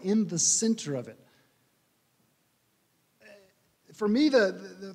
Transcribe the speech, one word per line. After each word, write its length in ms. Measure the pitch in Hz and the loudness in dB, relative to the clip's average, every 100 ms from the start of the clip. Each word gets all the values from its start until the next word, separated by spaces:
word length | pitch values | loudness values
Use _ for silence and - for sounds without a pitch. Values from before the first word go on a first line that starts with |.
in 240 | 185 214 196 | -2 0 0
the 100 | 165 | -2
center 580 | - - 226 220 - 139 | -2 0 0 -2 -4 -8
of 120 | 117 | -10
it. 100 | 110 _ _ _ _ _ _ _ _ _ _ _ _ _ _ _ _ _ _ _ _ 214 208 190 _ _ _ _ | -16 _ _ _ _ _ _ _ _ _ _ _ _ _ _ _ _ _ _ _ _ -20 -20 _ _ _ _ _
For 140 | - 208 | -4 0
me, 220 | 226 302 | 4 4
the, 460 | 262 196 185 190 185 | 4 4 0 -12 -18
the, 140 | 196 | -18